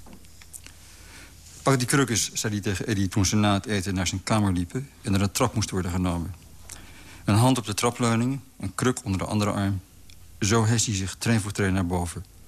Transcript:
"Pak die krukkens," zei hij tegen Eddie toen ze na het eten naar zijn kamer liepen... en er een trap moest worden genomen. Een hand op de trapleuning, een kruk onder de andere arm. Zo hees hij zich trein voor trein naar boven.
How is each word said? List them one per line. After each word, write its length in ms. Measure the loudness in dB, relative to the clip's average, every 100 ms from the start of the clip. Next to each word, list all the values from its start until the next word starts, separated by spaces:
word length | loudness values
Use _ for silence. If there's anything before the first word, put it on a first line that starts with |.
| -20 -18 -20 -20 -18 -18 -18 -20 -20 -20 -20 -20 -20 -20 -20 -4
"Pak 160 | 2 2
die 80 | 4
krukkens," 440 | 2 2 0 -2
zei 200 | -4 -2
hij 100 | -2
tegen 240 | -2 -2 0
Eddie 220 | 0 0
toen 180 | 2 2
ze 100 | 4
na 160 | 4
het 120 | 2 0
eten 280 | -4 -2
naar 120 | -2 -2
zijn 160 | -4
kamer 300 | 0 2 2
liepen... 360 | 0 -2 -6 -8 -8
en 120 | 0
er 60 | 2
een 100 | 2
trap 220 | 2 0
moest 160 | 0 -2
worden 200 | -2 -2
genomen. 440 | 0 0 -2 -6 -10 -16 -20 -18 -18 -18 -20 -20 -6
Een 100 | 2
hand 240 | 4 6 4
op 80 | 0
de 80 |
trapleuning, 680 | 0 0 2 0 2 0 -2 -8 -8
een 160 | -8
kruk 260 | 0 0 0
onder 140 | -2 -2
de 80 | 0
andere 240 | 0 0
arm. 300 | 0 0 -2 -6 -20 -20 -20 -16 -4
Zo 240 | 2 4
hees 220 | 4 2 2
hij 80 |
zich 220 | -2 -4 -4
trein 220 | 0 0
voor 120 | 0
trein 200 | -2 0
naar 140 | 2 0
boven. 380 | -2 -2 -6 -14 -18